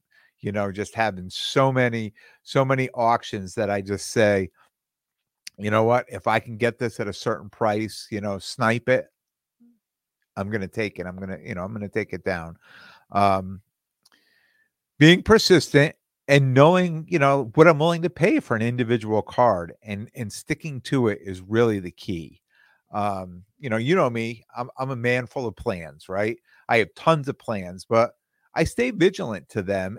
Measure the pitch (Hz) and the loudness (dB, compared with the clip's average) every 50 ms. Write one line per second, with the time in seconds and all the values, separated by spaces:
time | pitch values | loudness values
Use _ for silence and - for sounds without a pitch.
0 | _ _ _ _ _ _ _ _ - 104 101 104 101 101 92 101 101 - - 110 | _ _ _ _ _ _ _ _ -8 -6 -4 -2 -4 -4 -4 -6 -8 -6 -2 -2
1 | 113 107 95 90 90 95 - - - - - 139 135 135 131 127 123 120 117 113 | -2 -2 -2 -6 -12 -12 -10 -8 -8 -2 0 2 2 2 2 2 0 0 0 -4
2 | 110 104 - _ - - _ _ _ - - 143 135 131 135 131 131 123 - 123 | -8 -8 -12 _ -20 -20 _ _ _ -2 0 0 2 2 0 0 -2 -4 -2 0
3 | 117 113 120 117 - - - 104 95 92 - 117 107 101 101 101 98 98 101 95 | 2 2 2 2 -2 -4 -8 -8 -8 -8 -4 -2 -2 0 -2 -2 -2 -4 -6 -6
4 | - - - 123 110 104 101 98 95 87 _ _ _ _ _ _ _ _ _ _ | -6 -4 2 2 4 4 4 2 0 -4 _ _ _ _ _ _ _ _ _ _
5 | _ _ _ _ _ _ _ _ - - _ - 101 104 107 110 110 113 120 123 | _ _ _ _ _ _ _ _ -20 -20 _ -8 -4 0 2 2 4 4 2 0
6 | - - - 95 - 117 110 113 - 123 113 107 120 117 110 - 123 113 - - | 0 -4 -12 -6 -2 0 0 -2 -2 -6 -6 -2 -2 -2 -2 -2 -6 -6 -6 -6
7 | 113 101 98 - - 123 101 71 90 107 _ - 117 110 104 107 110 101 - - | -8 -8 -8 -6 -4 -6 -6 -6 -8 -14 _ -2 -2 0 0 -2 -4 -6 -10 -14
8 | - - 110 101 101 104 98 95 - - - - 120 110 117 120 - 127 127 123 | -14 -10 -10 -8 -6 -6 -8 -8 -10 -12 -6 -2 0 0 0 0 0 0 0 0
9 | - _ _ _ _ _ _ _ _ _ _ _ 240 _ _ _ _ _ _ _ | -2 _ _ _ _ _ _ _ _ _ _ _ _ _ _ _ _ _ _ _
10 | _ _ _ _ _ _ - - 98 101 110 107 95 92 - 113 110 98 - - | _ _ _ _ _ _ -10 -8 -8 -4 -4 -6 -6 -6 -6 -6 -6 -6 -6 -8
11 | 87 90 90 92 98 92 95 - - - 104 90 90 98 113 107 104 95 - 110 | -10 -10 -10 -12 -12 -12 -12 -12 -10 -10 -10 -8 -8 -10 -10 -10 -10 -6 -6 -6
12 | 104 - - 87 - 98 92 85 82 82 85 _ _ _ - - - - - _ | -6 -6 -8 -8 -6 -6 -6 -6 -8 -12 -16 _ _ _ -20 -20 -20 -20 -20 _
13 | _ _ 98 101 101 98 98 95 92 92 95 95 _ _ _ _ _ _ _ _ | _ _ -2 2 2 2 2 0 -2 -6 -14 -16 _ _ _ _ _ _ _ _
14 | _ _ _ _ _ _ _ _ _ _ _ _ _ _ _ _ _ _ _ - | _ _ _ _ _ _ _ _ _ _ _ _ _ _ _ _ _ _ _ 6
15 | 143 160 175 190 - - 220 220 - - 190 151 - - - 143 143 160 - _ | 8 8 8 8 6 6 6 6 6 6 6 4 4 4 4 4 4 4 0 _
16 | _ _ _ _ - - 139 143 135 131 127 135 143 160 185 185 180 175 160 160 | _ _ _ _ 0 4 4 4 4 6 6 6 8 8 6 4 2 0 -4 -8
17 | 156 - 175 156 139 139 139 139 123 117 - 151 160 170 160 143 156 170 170 165 | -8 -4 0 2 2 2 2 2 -2 0 4 6 8 8 6 4 2 0 0 0
18 | 165 170 - - 156 208 320 294 - - 120 107 110 120 123 123 120 113 123 117 | -4 -4 -2 0 0 2 2 0 0 -2 -2 0 0 -2 0 -2 0 0 0 0
19 | 107 107 107 104 - - - - 123 117 101 87 85 85 - _ - 107 101 98 | 0 0 -2 -2 -2 -2 0 2 4 4 4 0 -2 -8 -12 _ -12 -10 -10 -10
20 | 104 - - 135 117 101 - - - - 156 - - 160 139 123 - - 147 135 | -10 -12 -10 -10 -10 -10 -10 -12 -6 -6 -6 -6 -6 -12 -12 -10 -6 -2 0 2
21 | 120 107 101 - - 98 92 92 92 95 107 113 120 113 107 98 90 87 - - | 2 2 0 -2 -8 -12 -12 -12 -8 -2 2 2 4 4 2 -2 -4 -8 -14 -14
22 | - - 92 82 78 - - _ _ _ _ _ _ _ _ _ _ _ - 104 | -10 -8 -8 -8 -8 -12 -18 _ _ _ _ _ _ _ _ _ _ _ -6 -4
23 | 101 104 98 95 95 92 87 90 95 _ _ - 147 127 110 113 117 139 180 190 | -4 -4 -4 -6 -10 -12 -16 -20 -20 _ _ -12 -6 -4 -4 -2 0 0 2 2
24 | 151 123 117 117 113 113 120 113 _ _ - 120 123 131 - - 131 135 135 117 | 2 0 0 -4 -6 -6 -8 -12 _ _ -12 -12 -12 -10 -8 -10 -8 -8 -6 -4
25 | 117 123 123 127 123 107 - 139 127 110 92 - - 117 98 87 82 76 69 78 | 0 0 0 0 -2 -6 -8 -8 -8 -8 -8 -6 -6 -6 -6 -6 -8 -14 -18 -20
26 | - - 92 98 107 110 117 - _ _ _ _ _ - 120 117 101 - - - | -14 -8 -4 -2 -2 -2 -4 -6 _ _ _ _ _ 0 2 2 0 0 -4 -2
27 | - 160 165 151 131 139 - _ - - 113 98 90 87 90 95 - - 117 113 | 0 2 2 2 0 -6 -8 _ -8 -8 -8 -6 -8 -10 -12 -12 -6 0 2 2
28 | 117 110 - _ _ _ _ _ _ _ - - 165 165 - - 240 254 220 190 | 2 2 -2 _ _ _ _ _ _ _ -2 -2 -2 -2 0 -2 -4 -2 0 2
29 | 170 202 190 - 180 123 107 87 - _ - 110 92 92 101 95 92 95 107 | 2 2 2 -2 -8 -8 -8 -10 -10 _ -8 -6 -4 -2 -2 -2 -4 -6 -8